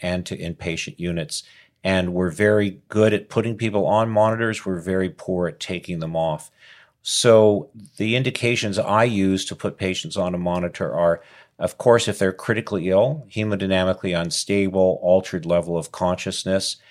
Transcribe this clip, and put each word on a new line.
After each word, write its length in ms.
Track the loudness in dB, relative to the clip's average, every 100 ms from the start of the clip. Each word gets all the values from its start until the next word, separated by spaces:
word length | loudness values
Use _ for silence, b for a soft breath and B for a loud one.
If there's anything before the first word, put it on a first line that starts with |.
and 240 | -6 -6 -6
to 100 | -8
inpatient 640 | -8 -8 -6 -6 -8 -8
units. 460 | -6 -4 -6 -10 b b b _
And 280 | -2 0 0
we're 180 | 0 -2
very 500 | 2 2 4 0 -4 -4
good 240 | 2 2
at 160 | 2 -2
putting 280 | -2 -2 -2
people 300 | -2 0 2
on 240 | 2 2
monitors. 560 | 2 2 2 -2 -4 -6
We're 140 | -6
very 280 | -2 -2 -2
poor 380 | -4 -6 -4 -4
at 140 | -6
taking 400 | -8 -8 -8 -8
them 160 | -4 -2
off. 340 | -2 -4 -8 b b b b _
So 680 | -6 2 6 8 8 4 -2 -16 -16 -6
the 200 | -2 0
indications 640 | -2 -2 -2 0 -2 -2
I 260 | 2 2
use 400 | 2 2 2 0
to 100 | -2
put 220 | -6 -8 -4
patients 400 | -4 -4 -6 -4
on 180 | -4
a 40 | -2
monitor 540 | -2 -2 -4 -4 -4
are, 300 | 0 2 0 b b b -6
of 200 | -6 0
course, 300 | 4 4 4
if 100 | 0
they're 140 | -2
critically 560 | 0 -2 -4 -2 -4 2
ill, 360 | 2 2 -2 -8
hemodynamically 880 | -4 -2 -2 0 2 2 -2 -2 -2
unstable, 800 | -2 -4 -2 0 2 2 2 2
altered 460 | 4 4 2 -6 0
level 320 | 0 0 -4
of 140 | -6
consciousness, 840 | -4 -2 -2 -4 -6 -2 -2 -2 -8 b